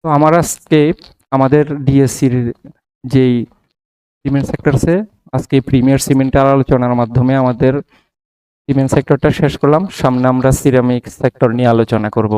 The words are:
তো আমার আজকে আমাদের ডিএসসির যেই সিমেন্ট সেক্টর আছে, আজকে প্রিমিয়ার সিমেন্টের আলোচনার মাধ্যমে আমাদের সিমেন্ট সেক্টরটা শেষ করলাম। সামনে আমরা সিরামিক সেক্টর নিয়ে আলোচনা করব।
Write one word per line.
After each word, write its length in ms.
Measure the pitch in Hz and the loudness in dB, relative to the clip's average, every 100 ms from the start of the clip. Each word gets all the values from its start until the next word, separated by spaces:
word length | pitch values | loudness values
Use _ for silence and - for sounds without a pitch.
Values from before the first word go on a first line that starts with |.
তো 40 | 165 143 | 0 2
আমার 160 | 156 170 | 4 2
আজকে 380 | 160 - _ 156 147 180 - _ _ 135 | 0 -8 _ 2 2 -2 -12 _ _ -2
আমাদের 280 | 135 147 147 147 135 | 2 2 0 -2 0
ডিএসসির 500 | 139 131 - 135 123 117 - - _ _ _ | 2 0 0 -2 0 -4 -8 -20 _ _ _
যেই 300 | 131 131 127 120 113 _ _ _ _ _ _ _ | -2 0 2 0 -4 _ _ _ _ _ _ _
সিমেন্ট 240 | 139 139 135 | -4 -4 -2
সেক্টর 220 | - 151 139 | -2 0 0
আছে, 180 | - 180 214 _ _ 131 | 0 -2 -4 _ _ -8
আজকে 200 | - 135 - | -2 -2 0
প্রিমিয়ার 340 | 131 131 135 - | 0 2 0 0
সিমেন্টের 400 | 135 135 139 135 139 | -2 0 0 2 2
আলোচনার 380 | 127 135 123 123 | 0 0 0 -2
মাধ্যমে 340 | 117 123 127 135 | -2 0 0 0
আমাদের 380 | 127 117 127 143 - _ _ _ _ _ _ _ - | 0 0 0 -2 -8 _ _ _ _ _ _ _ -4
সিমেন্ট 200 | 135 135 147 | -2 0 -2
সেক্টরটা 340 | - 139 151 - | 0 0 0 0
শেষ 140 | 156 - | -2 0
করলাম। 220 | 143 151 190 - | 0 0 -2 -4
সামনে 260 | 135 127 127 | -2 0 0
আমরা 160 | 127 131 127 | 0 0 0
সিরামিক 440 | 143 127 123 123 - - | 2 2 0 -4 -6 -6
সেক্টর 280 | 131 _ 123 117 | -6 _ -2 2
নিয়ে 140 | 123 | 2
আলোচনা 360 | 113 113 113 107 113 | 2 0 -2 -2 -2
করব। 180 | 110 | -2